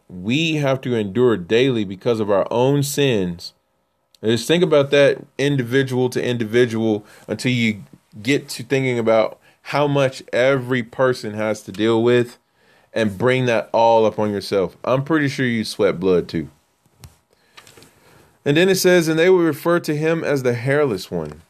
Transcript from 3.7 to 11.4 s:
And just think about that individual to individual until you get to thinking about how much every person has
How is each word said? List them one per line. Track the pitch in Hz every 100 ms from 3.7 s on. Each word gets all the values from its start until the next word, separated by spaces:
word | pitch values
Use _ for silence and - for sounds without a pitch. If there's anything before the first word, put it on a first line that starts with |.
| _ _ _ _ _
And | 107
just | 117 -
think | 165
about | 175 151 139
that | 143 139 - - -
individual | 139 143 117 131 131 127 127
to | 120
individual | 117 123 107 117 123 110 113 104 - - -
until | 107 135
you | 120 120 208 - - _ -
get | 104 143 143
to | -
thinking | 120 135 131 120
about | 113 113 - - _ _ -
how | 139 147
much | 143 135 - -
every | - 127 139 120 127
person | 113 - 131 127 113
has | 107